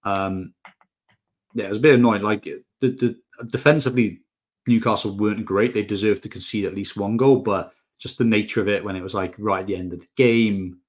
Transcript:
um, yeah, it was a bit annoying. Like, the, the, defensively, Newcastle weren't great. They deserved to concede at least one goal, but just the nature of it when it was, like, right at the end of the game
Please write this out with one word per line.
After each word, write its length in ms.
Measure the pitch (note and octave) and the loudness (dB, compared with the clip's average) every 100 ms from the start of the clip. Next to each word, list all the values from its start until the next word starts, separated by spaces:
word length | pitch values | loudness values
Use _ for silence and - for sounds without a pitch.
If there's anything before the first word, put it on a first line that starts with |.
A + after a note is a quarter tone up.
um, 480 | G2+ G2 G2 F#2+ F2+ _ - _ _ _ _ _ _ _ _ | -4 -4 -4 -6 -10 _ -20 _ _ _ _ _ _ _ _
yeah, 100 | A#2 | -8
it 60 | G2 | -6
was 80 | G#2 | 2
a 20 | |
bit 140 | D3+ | 6
annoying. 260 | B2+ A#2+ G#2 | 8 6 2
Like, 240 | G#2 G#2+ | 0 -2
the, 180 | - - _ _ | -4 -14 _ _
the, 380 | C3 B2+ A#2+ - _ _ A#2 | -2 0 -2 -2 _ _ -10
defensively, 760 | B2+ D#3+ D#3 C3+ A#2+ G#2+ E2+ _ _ _ _ - | 0 2 4 2 0 0 -2 _ _ _ _ 0
Newcastle 500 | A2+ A#2 G#2 G#2+ G2 | 2 2 -2 -4 -2
weren't 300 | G#2+ G#2 G#2+ | -2 -2 -2
great. 260 | G2 A2+ | 0 0
They 100 | G#2+ | 0
deserved 420 | G2+ G2+ G#2+ G2+ | -4 -2 0 0
to 40 | G#2 | -4
concede 380 | F#2+ - G#2+ F#2+ | -12 -8 -4 -4
at 80 | |
least 240 | G2 G2 - | -6 -10 -6
one 180 | G2+ A#2 | -4 2
goal, 200 | C3+ C3 | 4 4
but 360 | A2 G2 - _ _ _ | 2 -4 -4 _ _ _
just 200 | - - | -16 -2
the 60 | |
nature 360 | A#2 G#2+ G#2 - | 2 2 0 -2
of 80 | G2+ | -2
it 160 | G2+ | -2
when 120 | G#2 F#2 | -4 -8
it 60 | |
was, 120 | F#2 | -6
like, 200 | G2+ F#2 - | -6 -6 -6
right 220 | G#2 F#2+ | -4 -4
at 60 | F#2+ | -4
the 100 | F#2 | -6
end 180 | F2+ | -8
of 60 | E2+ | -12
the 80 | - - | -14 2
game 600 | B2 A#2 A2+ G2 F#2 F2+ | 4 4 2 0 -6 -12